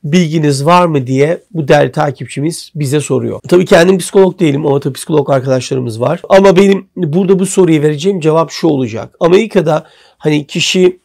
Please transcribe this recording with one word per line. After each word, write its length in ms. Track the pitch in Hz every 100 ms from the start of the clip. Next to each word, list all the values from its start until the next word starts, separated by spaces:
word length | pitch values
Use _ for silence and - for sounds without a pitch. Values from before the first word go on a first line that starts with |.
bilginiz 600 | 151 175 165 160 151 139 143
var 200 | 180 175
mı?" 200 | 151 123
diye 360 | 131 143 175 _
bu 180 | 165 143
değerli 240 | 147 139
takipçimiz 800 | 143 151 135 127 - 147 170 -
bize 260 | 156 143 147
soruyor. 400 | - 127 117 107 -
Tabii 160 | 180
kendim 340 | 185 185 175 190
psikolog 420 | - 202 190 185
değilim 260 | 165 143 151
ama 140 | 139
tabii 140 | 139
psikolog 360 | 127 - 156 139
arkadaşlarımız 680 | 139 127 131 123 131 127 110
var. 200 | 123 170 -
Ama 280 | 196 196 185
benim 300 | 196 190 - -
burada 420 | 170 160 190 190
bu 80 | 190
soruya 360 | - 175 160
vereceğim 380 | 151 151 180 196
cevap 300 | 156 156 160
şu 180 | - 165
olacak. 480 | 147 123 107 107 _
Amerika'da 680 | 170 185 220 208 156 156 - _ _ _
hani 280 | 156 151 143
kişi 540 | 180 - 185 180 180